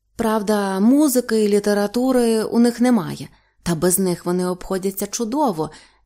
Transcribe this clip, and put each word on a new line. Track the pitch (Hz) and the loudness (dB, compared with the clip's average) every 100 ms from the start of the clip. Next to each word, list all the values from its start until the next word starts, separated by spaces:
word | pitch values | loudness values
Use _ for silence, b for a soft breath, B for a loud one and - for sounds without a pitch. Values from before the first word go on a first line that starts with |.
| _ - | _ -6
Правда, | 220 220 202 208 196 190 | -2 -2 0 -2 -2 2
музики | 214 285 311 247 240 220 | 4 4 4 2 0 0
і | 208 | 2
літератури | 202 208 202 202 240 262 247 233 220 | 2 2 0 0 0 2 2 2 0
у | 202 233 | 0 2
них | 240 233 | 2 2
немає, | 247 233 147 139 139 b b b | 2 2 0 -8 -12 b b b
та | - | -6
без | 165 175 185 | 0 0 0
них | 185 170 175 | -2 -2 -4
вони | 180 180 | -2 -2
обходяться | 180 - 190 196 196 202 | -4 -6 -6 -6 -6 -8
чудово, | - 226 277 277 160 156 B B B | -8 -6 -2 -2 -2 -6 B B B